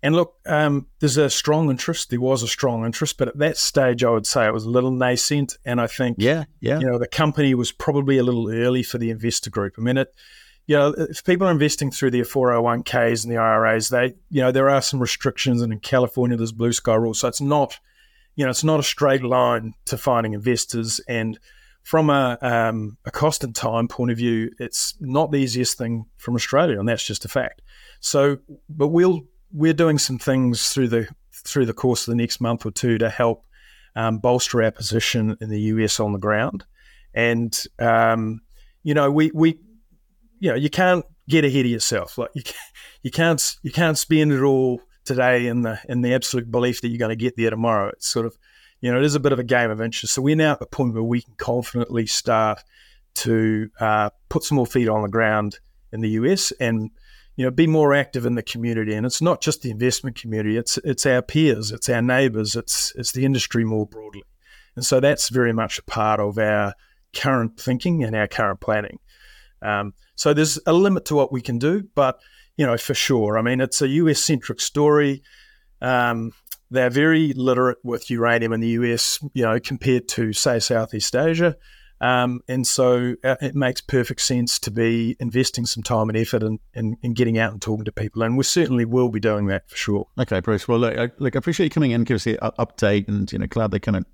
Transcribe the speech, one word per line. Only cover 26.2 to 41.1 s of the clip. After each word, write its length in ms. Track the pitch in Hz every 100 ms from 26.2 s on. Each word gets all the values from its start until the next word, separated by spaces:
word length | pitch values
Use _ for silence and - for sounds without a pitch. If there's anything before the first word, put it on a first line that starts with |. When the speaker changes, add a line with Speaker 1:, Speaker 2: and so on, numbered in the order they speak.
| -
Speaker 1:
Australia, 460 | 120 - 139 170 107
and 80 | 104
that's 180 | 113 -
just 180 | 104
a 40 | 110
fact. 340 | 131 123 - - - - -
So, 380 | - 147 143 139 _ 151 _
but 200 | 151 147
we'll, 320 | 165 185 170 139 _ _
we're 200 | 151 156
doing 260 | 156 165 147
some 200 | - 127
things 540 | - 131 123 117 -
through 160 | - 123
the, 200 | 117 107 - _
through 340 | - - 143 120
the 80 |
course 340 | 110 127 117 -
of 40 |
the 40 | 117
next 240 | 117 -
month 260 | 120 117 113
or 60 |
two 260 | - 123 113
to 100 | 113
help, 380 | - 117 113 _ _ - _ _
um, 240 | - 113 110
bolster 460 | 123 123 - 123
our 80 | 110
position 640 | - 110 110 - 120 110 110
in 80 | 110
the 120 | 104
U 180 | 110 110
S 220 | 107 -
on 120 | 107
the 60 | 101
ground. 460 | 104 104 131 196 - _ - - -
And, 420 | - 117 117 117 - - -
um, 640 | 117 113 113 113 110 110 _ - - _
you 120 | 151
know, 180 | 147 143
we, 180 | 147 156
we, 280 | 156 160 160 - _ _ _ _ _ _ _
you 120 | 190
know, 60 | 120
you 120 | 143
can't 340 | - 180 180 -